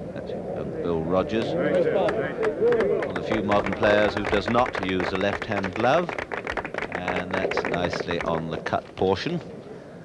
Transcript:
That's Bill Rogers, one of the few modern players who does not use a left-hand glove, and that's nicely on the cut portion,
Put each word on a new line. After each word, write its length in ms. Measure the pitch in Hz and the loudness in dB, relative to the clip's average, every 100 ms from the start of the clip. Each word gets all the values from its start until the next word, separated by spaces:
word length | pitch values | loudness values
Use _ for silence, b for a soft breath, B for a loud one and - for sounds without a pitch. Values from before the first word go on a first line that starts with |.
| - | -8
That's 180 | - - - - - - - | -8 -8 -6 -6 -6 -6 -4
Bill 180 | 87 82 | -2 0
Rogers, 460 | 80 92 92 113 110 85 | 2 2 2 0 0 0
one 1500 | 117 180 165 - 165 147 147 - - - 240 240 - - - | 2 2 4 2 2 0 -2 -2 -2 2 4 4 2 0 -2
of 80 | - | -4
the 80 | |
few 180 | - 110 | -2 0
modern 320 | 101 101 98 | 2 2 2
players 400 | 95 107 104 104 | 2 6 6 4
who 100 | 101 101 | 2 0
does 220 | 104 98 | 0 4
not 400 | 120 123 - 92 | 2 2 0 0
use 200 | 92 87 | 0 0
a 100 | 95 | 0
left-hand 560 | 101 101 - 101 95 | 0 0 -2 -2 -2
glove, 340 | 95 117 160 175 - - - - - - - - | 2 4 4 2 -4 -6 -6 -6 -6 -6 -6 -6
and 400 | - 92 92 92 | -4 -2 -2 -2
that's 320 | 95 95 - | -2 0 0
nicely 580 | 95 87 90 90 - 87 | 0 0 0 -2 -2 -2
on 300 | - 82 80 | 0 -2 -2
the 60 | 82 | -4
cut 380 | - - - - | -2 -2 -4 0
portion, 460 | 95 95 - 175 - - B B B B | 2 4 0 -4 -4 -12 B B B B